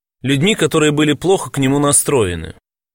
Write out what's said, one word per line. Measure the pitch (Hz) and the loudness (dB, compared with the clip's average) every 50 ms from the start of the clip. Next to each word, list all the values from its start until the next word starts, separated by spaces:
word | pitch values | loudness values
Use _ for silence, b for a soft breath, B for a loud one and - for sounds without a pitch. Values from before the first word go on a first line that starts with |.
| _ _ _ _ - | _ _ _ _ -4
людьми, | 127 143 135 156 208 220 | -2 0 0 2 0 0
которые | - 170 147 - 160 151 151 147 | 0 0 0 2 2 2 2 2
были | 147 156 151 147 | 2 2 0 0
плохо | 139 - 175 196 180 - 131 | 0 0 0 0 0 0 -4
к | - 143 | -4 -2
нему | 135 131 139 147 | 0 0 2 2
настроены. | 147 143 143 - - - 147 127 104 90 87 82 80 82 - - _ _ _ _ _ _ _ | 2 2 0 0 0 0 0 0 0 0 -2 -6 -10 -12 -14 -18 _ _ _ _ _ _ _